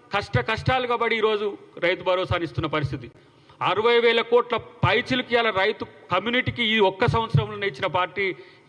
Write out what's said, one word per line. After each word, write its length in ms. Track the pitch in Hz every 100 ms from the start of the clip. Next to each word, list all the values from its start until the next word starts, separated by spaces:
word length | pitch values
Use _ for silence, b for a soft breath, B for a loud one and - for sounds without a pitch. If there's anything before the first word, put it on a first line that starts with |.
| - 202
కష్ట 220 | - 247
కష్టాలుగా 580 | 233 220 - 262 240 233
పడి 200 | 226 226
ఈరోజు 420 | 214 208 208 - - -
రైతు 240 | 175 180
భరోసాను 420 | 185 180 180 175
ఇస్తున్న 220 | 165 - 160
పరిస్థితి. 440 | 156 139 135 117 - B B B B
అరవై 360 | 131 185 233 233
వేల 220 | 233 233
కోట్ల 360 | 226 240 233 226
పైచిలకి 800 | - - 175 226 240 254 247
ఇవాళ 160 | 233 226
రైతు 340 | 190 202 233
కమ్యూనిటీకి 800 | 226 - - 180 208 247 - -
ఈ 140 | 220 220
ఒక్క 280 | 190 190 240
సంవత్సరంలో 600 | 233 226 - 214 208 202
ఇచ్చిన 200 | 196 190
పార్టీ 360 | 180 180 202 190 - B B